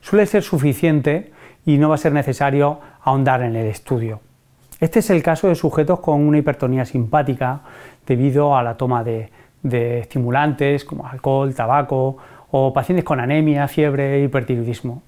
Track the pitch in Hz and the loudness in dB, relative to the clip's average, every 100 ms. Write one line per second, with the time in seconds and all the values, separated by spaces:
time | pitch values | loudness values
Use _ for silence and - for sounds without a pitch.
0 | - 202 202 208 - 160 143 131 170 151 | 2 2 2 0 0 0 0 2 2 2
1 | 143 151 214 - - - - 143 151 151 | 2 -2 -4 -20 -20 -10 0 2 4 2
2 | 156 143 139 127 139 139 143 147 - - | 2 0 -2 0 0 2 0 0 -12 -6
3 | - 135 135 131 123 113 113 107 - 123 | 0 2 2 2 0 -2 -4 -6 -4 -4
4 | 113 107 _ _ _ _ _ - 165 233 | -4 -8 _ _ _ _ _ -4 0 0
5 | 220 180 147 160 196 165 156 143 147 180 | 2 2 2 0 0 2 0 0 0 0
6 | - 147 151 165 151 143 127 131 123 131 | 0 2 2 2 0 -2 -2 -2 -2 -4
7 | 113 151 139 127 127 139 - - - - | 0 0 0 -2 -4 -6 -12 -20 -20 -20
8 | - 123 139 135 147 139 120 117 127 123 | -4 0 2 2 2 2 0 -2 -2 -2
9 | 117 113 107 _ - _ 139 123 117 120 | -2 -6 -8 _ -20 _ -4 -2 0 -4
10 | 110 139 120 127 151 143 143 143 - 143 | -6 -4 -2 0 0 0 0 0 -4 -14
11 | 139 127 - 135 139 131 117 139 139 135 | -12 -6 -2 0 -2 -4 0 0 0 -2
12 | 131 131 - - - 139 135 131 131 180 | -2 -4 -16 -20 -4 0 2 0 0 -2
13 | - 139 123 151 156 143 143 - 151 139 | 0 -2 0 2 2 0 -2 0 0 0
14 | 139 139 139 131 110 123 117 113 127 123 | 0 0 0 -2 -2 -4 -4 -6 -8 -12